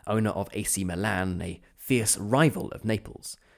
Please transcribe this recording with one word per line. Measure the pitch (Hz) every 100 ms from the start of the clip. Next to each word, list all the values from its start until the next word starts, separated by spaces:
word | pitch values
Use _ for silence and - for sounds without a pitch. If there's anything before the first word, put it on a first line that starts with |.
| -
owner | 110 107
of | - 98
A | 101
C | 98 -
Milan, | 92 87 107 95 92 87
a | 90 90 _ -
fierce | - 127 107 -
rival | 104 127 156 92 -
of | -
Naples, | 110 110 - - - - _